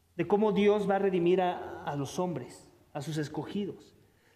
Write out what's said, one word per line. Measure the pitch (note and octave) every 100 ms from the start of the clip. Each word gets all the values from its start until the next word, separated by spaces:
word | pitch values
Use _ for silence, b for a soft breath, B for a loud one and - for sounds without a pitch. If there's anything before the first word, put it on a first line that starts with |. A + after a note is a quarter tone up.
| _ -
de | E3+
cómo | G3+ G#3+
Dios | F#3+ G#3 G#3 F#3+
va | G3
a |
redimir | G3 F3+ E3+ F#3
a, | F3+ F3+ - -
a | E3 C#3+
los | C3+ -
hombres, | F3+ D3 A#2+ - - - _
a | D3+
sus | C#3+ D#3
escogidos. | C#3+ - C#3+ G3+ G3 - - _ b b b